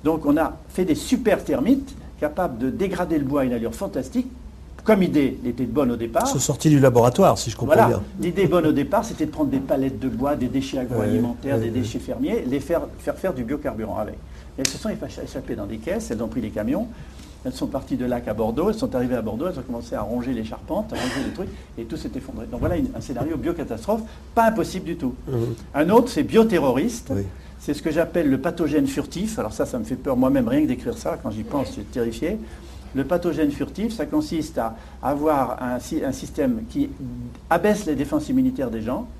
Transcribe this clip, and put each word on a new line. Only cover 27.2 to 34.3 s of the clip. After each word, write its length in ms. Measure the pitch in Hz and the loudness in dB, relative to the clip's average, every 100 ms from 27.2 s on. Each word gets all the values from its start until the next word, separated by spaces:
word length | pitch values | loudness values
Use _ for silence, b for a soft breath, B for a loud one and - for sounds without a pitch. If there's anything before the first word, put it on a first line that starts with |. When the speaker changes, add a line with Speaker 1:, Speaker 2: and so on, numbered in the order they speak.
| 98 B B B | -2 B B B
Speaker 1:
C'est 160 | - | -4
ce 80 | 147 | -2
que 80 | 165 | 0
j'appelle 380 | 156 165 175 151 | 2 2 2 2
le 80 | 131 | 2
pathogène 480 | 175 165 156 147 135 | 0 0 2 2 2
furtif. 520 | - - 165 214 - | 0 -4 -4 -4 -2
Alors 120 | 107 | -4
ça, 140 | - - | -2 -2
ça 120 | 127 | -2
me 60 | |
fait 120 | 107 123 | -4 -4
peur 200 | 147 127 | 0 2
moi-même, 300 | 131 139 113 | 4 4 4
rien 160 | 139 | 2
que 40 | 147 | 2
d'écrire 280 | 127 123 113 | 0 -4 -4
ça, 220 | 165 170 | -4 -4
quand 100 | - | -6
j'y 100 | 107 | -6
pense, 260 | 107 143 120 | -4 -4 -4
je 40 | |
suis 100 | - | -6
terrifié. 540 | 101 127 117 113 156 220 B B B B - | -8 -2 -2 -2 -4 -4 B B B B -6
Le 100 | 131 | -4
pathogène 460 | 135 175 175 151 151 | 0 2 2 2 0
furtif, 440 | - 143 - 214 | 0 -6 -2 -4
ça 120 | - 151 | -2 0
consiste 500 | 156 151 | 0 0